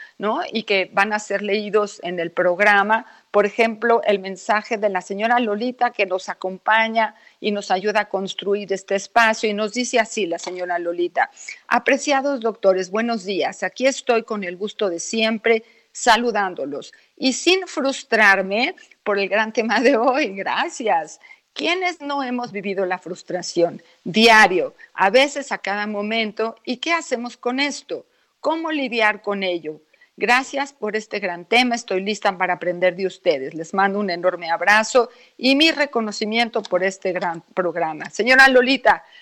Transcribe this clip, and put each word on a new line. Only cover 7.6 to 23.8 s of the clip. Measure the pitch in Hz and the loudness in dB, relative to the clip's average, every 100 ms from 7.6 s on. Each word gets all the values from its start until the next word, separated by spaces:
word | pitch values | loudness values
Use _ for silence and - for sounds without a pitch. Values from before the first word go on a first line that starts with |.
| 202 | -2
ayuda | 190 208 208 | -2 0 0
a | 208 | -2
construir | 190 190 - 196 202 196 | -4 -4 -6 -2 -2 -2
este | 190 - 196 | -6 -2 -4
espacio, | - 233 226 226 220 | -2 2 2 2 -2
y | |
nos | 208 214 | -2 -4
dice | 240 240 240 | -4 -2 0
así | 220 220 175 | 0 -4 -4
la | 170 | -4
señora | 185 180 180 175 | -6 -8 -4 -4
Lolita: | 170 175 175 - - - - - - | -4 -2 -2 -2 -4 -6 -20 -18 -2
"Apreciados | 240 - 269 294 269 277 269 | 0 2 0 2 0 0 -2
doctores, | 220 196 196 185 180 | -4 0 2 2 -2
buenos | 208 233 233 180 | -4 -2 -4 -4
días. | 180 131 - | -2 -4 -4
Aquí | 185 - 254 | -8 0 -2
estoy | 262 - 233 | 0 0 0
con | 226 208 180 | -2 -6 -6
el | 180 | -8
gusto | 208 - 202 | -10 -4 -4
de | 170 | -4
siempre, | - 226 220 226 226 220 - _ _ | -4 0 0 0 0 0 -2 _ _
saludándolos. | - 247 220 240 208 190 175 135 139 - - _ _ | -2 2 4 2 0 -2 -4 -8 -8 -12 -20 _ _
Y | 262 | -2
sin | 240 339 381 349 | 0 2 2 0
frustrarme | - 269 - - 220 208 196 190 208 294 - - _ | -4 -2 -4 -2 4 6 4 2 -2 -2 -6 -20 _
por | - 202 | -2 -2
el | 190 | 0
gran | 202 220 | 0 0
tema | 233 226 233 | -2 0 4
de | 247 233 | 4 4
hoy". | 240 262 247 | 2 2 -2
Gracias. | 196 180 160 320 - 220 165 156 - - - _ | -4 -4 -2 -4 -4 0 0 0 -12 -20 -20 _
¿Quiénes | - 302 359 359 339 | -6 -2 -2 -2 -4
no | 285 285 | -6 -4
hemos | 254 247 240 | -4 -6 -6
vivido | 202 196 190 185 | -8 -6 -2 -2
la | 180 | -4
frustración? | - - - 180 180 170 170 - | -6 -12 -8 -8 -4 0 0 -2